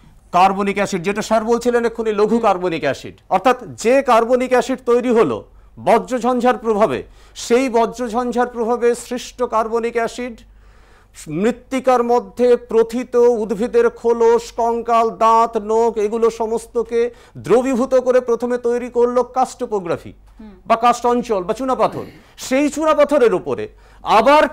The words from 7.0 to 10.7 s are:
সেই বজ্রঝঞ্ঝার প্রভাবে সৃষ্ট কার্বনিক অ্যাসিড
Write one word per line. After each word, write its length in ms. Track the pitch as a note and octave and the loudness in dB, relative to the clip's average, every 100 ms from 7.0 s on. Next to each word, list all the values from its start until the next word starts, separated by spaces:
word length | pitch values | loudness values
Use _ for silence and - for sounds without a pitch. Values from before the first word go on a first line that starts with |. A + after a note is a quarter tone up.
| - - - - | -6 -18 -20 -12
সেই 340 | - A#3 C4+ | 0 2 2
বজ্রঝঞ্ঝার 800 | A3+ A3+ - B3 G#3+ B3 A#3 A#3+ | 0 0 -2 -6 -4 -4 -2 -2
প্রভাবে 480 | A#3 A3 B3 A#3+ A#3 | -2 -4 0 0 0
সৃষ্ট 480 | - B3 - - | -4 -10 -10 -8
কার্বনিক 500 | B3 A3 A3 A3+ A3+ | -2 -2 -2 -2 -2
অ্যাসিড 440 | A#3 A3+ A#3 B3 A3+ - - - | -4 -4 -6 -12 -12 -20 -20 -20